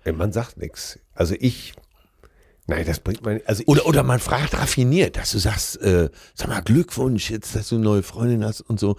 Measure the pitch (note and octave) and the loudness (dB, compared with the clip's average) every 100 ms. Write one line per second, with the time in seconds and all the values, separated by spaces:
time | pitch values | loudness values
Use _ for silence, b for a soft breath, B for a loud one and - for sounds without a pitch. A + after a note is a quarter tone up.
0 | - D#2+ G#2 A2+ A#2+ - D2+ - - - | -8 -2 -2 -2 -6 -10 -12 -10 -14 -14
1 | _ - E2+ F#2+ B2 - - - _ _ | _ -2 -2 2 0 0 -12 -20 _ _
2 | b b b b b b - - - D#2+ | b b b b b b -6 -4 -2 -4
3 | - G#2 G#2+ G#2+ - G#2 - C#3+ - C#3+ | -4 -6 -4 -6 -2 -4 4 4 6 2
4 | B2+ B2 - B2 D3+ - C3+ - B2 E3+ | 4 0 0 -2 -2 -2 -2 2 2 4
5 | C3 - - G#2+ F#2+ G2+ - - G#2 F2+ | 2 0 -4 -2 0 -2 -4 -2 2 4
6 | E2 B B - - G#2 - C3+ E3+ - | 2 B B -10 -6 -4 2 2 2 -2
7 | C3 A2+ - A2 - - G2+ A#2 G#2+ G#2 | 0 0 -2 -6 -4 -6 -2 0 4 2
8 | F#2+ - A#2+ A#2 G#2+ - - A2 G2+ | 0 -2 0 2 0 -4 -4 0 0